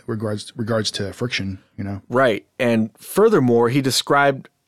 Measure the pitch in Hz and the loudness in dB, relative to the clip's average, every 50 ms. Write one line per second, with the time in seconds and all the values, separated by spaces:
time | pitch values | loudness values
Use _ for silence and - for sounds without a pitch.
0 | - - 117 104 113 107 107 104 - - - - 110 107 113 110 104 - - - | -10 -8 -8 -6 -6 -6 -6 -8 -10 -14 -10 -8 -4 -2 -2 -2 -2 -4 -6 -6
1 | 101 95 - - 120 127 - - 98 98 95 98 _ _ - 107 101 98 101 101 | -8 -8 -6 -6 -6 -6 -4 -6 -6 -6 -8 -10 _ _ -12 -10 -8 -8 -8 -10
2 | _ - 120 127 135 120 101 - - _ _ - 127 120 117 110 110 110 _ _ | _ -2 2 2 2 2 2 -2 -6 _ _ -2 0 0 2 2 0 -2 _ _
3 | - - - 196 214 233 214 160 131 120 117 117 120 117 131 143 131 131 - - | -16 -4 0 2 4 4 4 4 4 4 4 4 4 4 2 2 0 0 -2 -2
4 | - - 147 143 143 139 135 131 - - _ _ _ | 0 0 2 4 4 2 0 -2 -10 -20 _ _ _